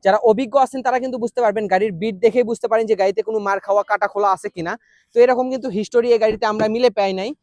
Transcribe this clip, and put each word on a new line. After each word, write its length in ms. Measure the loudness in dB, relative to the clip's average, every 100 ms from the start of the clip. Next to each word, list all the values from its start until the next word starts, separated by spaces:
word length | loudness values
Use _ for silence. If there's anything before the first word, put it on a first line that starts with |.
| 4
যারা 120 | 4
অভিজ্ঞ 320 | 4 2 2 2 0
আছেন 140 | 0 -2
তারা 120 | -2
কিন্তু 180 | -2 -4
বুঝতে 160 | -6 0
পারবেন, 220 | 0 0 -2
গাড়ির 260 | 0 0 -4
বিট 140 | -6 0 2
দেখেই 200 | 2 -2
বুঝতে 180 | -2 -2
পারেন 180 | -2 0
যে 80 | 2
গাড়িতে 260 | 2 0 -4
কোনো 120 | -4
মার 200 | -2 -4
খাওয়া 240 | 0 0
কাটা 240 | 0 -2 -2
খোলা 220 | 0 0 0
আছে 120 | -4
কিনা। 240 | -8 -8 -8 _ _ _ 2
তো 20 |
এরকম 260 | 4 4 -2
কিন্তু 180 | -4 -6
হিস্টোরি 400 | -6 0 0 2 2
এই 40 |
গাড়িতে 220 | 2 0 -2
আমরা 200 | -2 -2 2
মিলে 140 | 0 0
পাই 140 | -2
নাই। 160 | -2 -8 -10